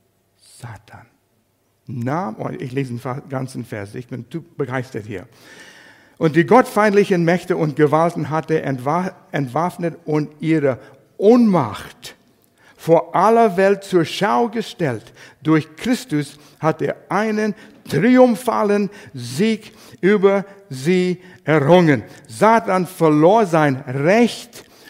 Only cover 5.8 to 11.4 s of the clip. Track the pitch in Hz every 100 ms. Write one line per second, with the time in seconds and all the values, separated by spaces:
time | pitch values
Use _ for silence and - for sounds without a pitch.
5.8 | - _ _ - 160 147 170 226 247 208
6.8 | 214 202 202 180 165 175 - 170 160 135
7.8 | 151 151 170 170 135 156 156 160 147 135
8.8 | 127 165 185 - _ 175 135 131 175 -
9.8 | 170 165 - 151 147 - 160 160 139 127
10.8 | - - _ - 202 247